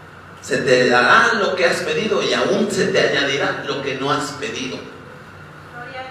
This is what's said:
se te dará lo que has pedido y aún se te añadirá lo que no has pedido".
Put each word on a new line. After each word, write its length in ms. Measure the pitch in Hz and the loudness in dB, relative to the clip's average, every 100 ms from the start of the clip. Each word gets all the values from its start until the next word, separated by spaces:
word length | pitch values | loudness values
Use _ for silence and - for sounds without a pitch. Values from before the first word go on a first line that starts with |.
| - - - - | -20 -20 -20 -18
se 160 | - 127 | -4 -2
te 320 | 135 123 123 | 4 6 6
dará 440 | 123 120 - 233 220 | 6 6 6 6 2
lo 160 | 185 180 | 0 2
que 100 | 170 | 0
has 120 | - | 0
pedido 440 | 156 156 214 202 | -2 -2 0 0
y 100 | - | 0
aún 380 | - - 196 214 | 0 2 2 0
se 180 | - - | 0 2
te 120 | - | 2
añadirá 640 | - - 139 139 143 135 143 | 2 2 0 0 -2 -4 -6
lo 160 | - | -6
que 140 | 143 131 | -4 -4
no 160 | 139 | -2
has 200 | - - | -2 -2
pedido". 440 | - - - - - - - - - - - - - - 240 247 262 262 | -6 -8 -6 -8 -10 -12 -16 -18 -18 -18 -18 -18 -18 -16 -14 -12 -12 -12